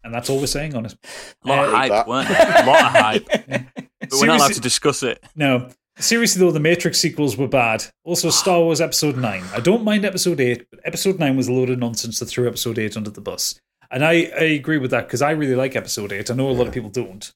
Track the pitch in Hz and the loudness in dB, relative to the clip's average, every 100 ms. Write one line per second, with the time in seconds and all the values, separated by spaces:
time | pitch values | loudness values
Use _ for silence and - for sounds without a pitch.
0 | 117 117 120 135 151 143 156 127 110 - | -6 -6 -2 -2 -2 -4 -6 -8 -8 -14
1 | - - - _ 127 139 139 123 131 104 | -20 -18 -18 _ 0 0 4 2 4 2
2 | 113 127 131 - 330 - - 320 - - | 2 -2 2 4 6 6 6 6 6 4
3 | - 110 - - - 127 127 - - _ | 4 0 -2 -4 -4 -8 -8 -16 -18 _
4 | - 135 147 160 139 - 120 - 147 131 | -6 0 4 4 4 2 -2 0 0 0
5 | 127 - - 151 139 127 127 - _ - | -4 -6 -12 -2 0 0 -2 -20 _ -6
6 | - 233 233 180 180 156 151 170 175 - | 0 2 2 4 2 4 2 2 0 -2
7 | 165 - 147 107 131 131 117 110 - _ | -2 -2 -2 -2 0 2 2 -2 -6 _
8 | 160 175 170 - 196 175 165 156 160 - | -6 -2 0 2 2 4 4 2 0 0
9 | 151 127 120 95 92 101 113 226 214 214 | 0 0 -4 -4 -8 -2 2 2 2 0
10 | 196 180 180 151 123 120 - - 123 - | 0 -2 -2 0 0 0 -8 -12 -8 -2
11 | 196 185 147 131 120 127 127 123 120 113 | -2 0 0 2 0 0 0 0 -2 -4
12 | 117 110 110 - 120 113 120 113 107 110 | -8 -8 -6 -2 -2 -2 -6 -4 -4 -6
13 | 104 101 101 90 - - _ _ _ 131 | -10 -10 -12 -6 -8 -8 _ _ _ -2
14 | 156 170 165 - 160 151 143 156 127 123 | 2 2 2 0 0 0 -2 -2 0 -2
15 | - 120 143 156 143 127 131 120 - - | -2 -2 0 0 0 0 0 -4 -6 -8
16 | 101 98 104 123 135 123 113 127 107 123 | -8 -8 -6 -2 -2 0 -2 -4 -8 -8
17 | 95 98 - | -8 -12 -18